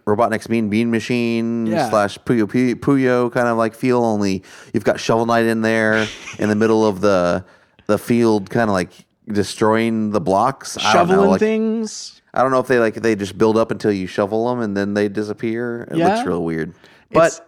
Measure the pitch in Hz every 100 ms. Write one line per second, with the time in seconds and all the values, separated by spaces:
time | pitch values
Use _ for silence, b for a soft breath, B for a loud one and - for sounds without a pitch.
0 | - 104 113 107 - 117 107 104 117 113
1 | 107 123 117 117 117 117 110 110 123 107
2 | 101 - - 120 101 127 127 117 - 139
3 | 127 123 120 127 120 113 110 - 127 123
4 | 117 104 101 95 B B B 117 - -
5 | - 113 117 117 113 113 110 113 110 110
6 | 110 - - - 104 104 110 110 107 92
7 | 101 92 87 92 - b b b - 104
8 | - 117 117 107 92 120 110 95 90 -
9 | _ _ - 104 98 - 110 110 113 113
10 | 107 104 90 95 123 - - - 107 113
11 | 175 190 196 190 214 220 220 226 214 -
12 | - - _ - 127 131 123 123 113 110
13 | 113 104 98 87 110 110 113 101 110 98
14 | 90 - 98 110 117 123 110 98 101 104
15 | 104 101 104 104 113 113 120 120 - 165
16 | 170 220 151 87 82 80 80 - b b
17 | b 151 160 -